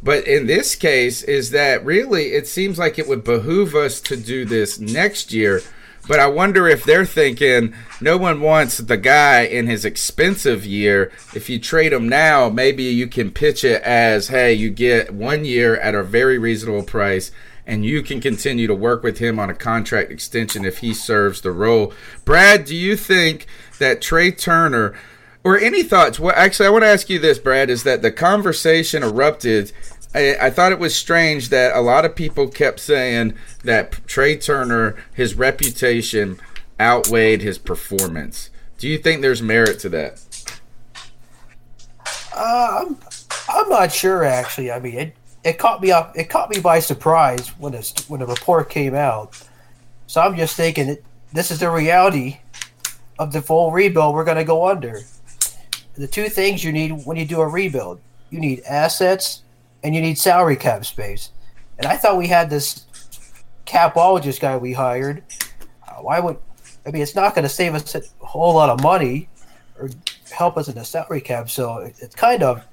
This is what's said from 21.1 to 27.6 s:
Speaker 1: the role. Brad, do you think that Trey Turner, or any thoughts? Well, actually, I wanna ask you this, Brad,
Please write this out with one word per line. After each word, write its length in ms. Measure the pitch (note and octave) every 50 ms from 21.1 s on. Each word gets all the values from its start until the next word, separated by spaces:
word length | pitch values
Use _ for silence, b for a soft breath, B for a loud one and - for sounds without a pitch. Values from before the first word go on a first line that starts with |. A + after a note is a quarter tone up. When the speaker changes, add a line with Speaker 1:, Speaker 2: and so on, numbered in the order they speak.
| A2+ G#2 G2+ G2+ F#2+ - -
Speaker 1:
the 100 | F#2 F2+
role. 400 | E2+ G2+ A2+ A#2 A2+ G#2 F#2+ B B B B B B B
Brad, 400 | - D3 E3+ F#3+ G3+ G#3 G#3 D3+
do 100 | C#3 D#3
you 220 | E3+ F3 F#3+ G#3
think 500 | G3+ - - F#3+ F#3 E3+ D#3+ D#3+ D3+ - B B B B B B -
that 220 | C#3 C3 B2 -
Trey 300 | - - D#3+ E3 F3 F3+ F3+
Turner, 680 | - - - E3+ E3 E3 D#3+ C3+ A#2+ A2 G2+ B B B B B B B B B B _
or 140 | F#3 F#3+ G3+
any 240 | G3+ A#3 G4 G4+ E4+
thoughts? 360 | - - F#3 E3 B2+ - -
Well, 160 | D#3 F3+ F3+
actually, 320 | - F3+ G3 F#3 - G#3
I 40 | G3
wanna 160 | G3+ A3+ A3
ask 240 | G#3+ G#3 G3 G3+ -
you 80 | F#3+ F3
this, 200 | D3 D#3 C#3 A2
Brad, 300 | - C3 C3 C3+